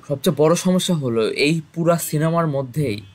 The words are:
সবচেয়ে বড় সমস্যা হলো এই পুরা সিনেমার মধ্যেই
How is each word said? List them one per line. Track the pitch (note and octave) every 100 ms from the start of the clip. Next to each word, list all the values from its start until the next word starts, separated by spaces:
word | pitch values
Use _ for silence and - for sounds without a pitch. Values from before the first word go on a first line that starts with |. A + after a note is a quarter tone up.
| -
সবচেয়ে | C#3 F#3 C#3+
বড় | D#3 F3
সমস্যা | F#3 F#3 F#3 E3
হলো | B2+ A2+ G#2+
এই | - C#3+ E3 D#3
পুরা | E3 E3 D#3+
সিনেমার | - D3+ D#3+ E3+ D#3+
মধ্যেই | C#3 C3 C#3 C#3 G#2 -